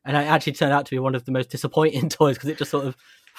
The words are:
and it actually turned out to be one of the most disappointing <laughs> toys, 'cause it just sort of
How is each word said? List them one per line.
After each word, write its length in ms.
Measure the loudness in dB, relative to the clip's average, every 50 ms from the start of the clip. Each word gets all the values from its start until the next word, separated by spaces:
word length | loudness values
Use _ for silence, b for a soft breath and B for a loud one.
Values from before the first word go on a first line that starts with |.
| b
and 120 | -2 0
it 40 | 0
actually 320 | 2 4 2 2 2 0 -2
turned 200 | 0 2 2 2
out 140 | 2 0
to 40 | -2
be 60 | -4
one 160 | -2 -2 -2 -2
of 120 | -2 -4
the 60 | -2
most 200 | -2 -2 -2 -4
disappointing 580 | -6 -6 -6 -2 2 2 2 2 2 0 -2 -2
<laughs> 100 | 2 4
toys, 200 | 4 4 2 0
'cause 100 | -4 -6
it 80 | -6
just 140 | -6 -4 -4
sort 140 | -4 -4 -4
of 100 | -4 -8 _ b b b b b b b